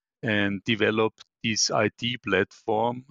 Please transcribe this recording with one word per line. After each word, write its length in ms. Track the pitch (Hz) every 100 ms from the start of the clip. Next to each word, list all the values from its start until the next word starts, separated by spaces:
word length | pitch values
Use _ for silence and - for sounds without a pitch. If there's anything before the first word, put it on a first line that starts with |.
| _ _
and 400 | 120 104 101 98
develop 480 | - 104 107 110 110 _ - _
this 260 | 113 107 -
I 200 | 123 107 -
T 200 | 120 123
platform, 840 | 101 92 101 - - 107 117 123 131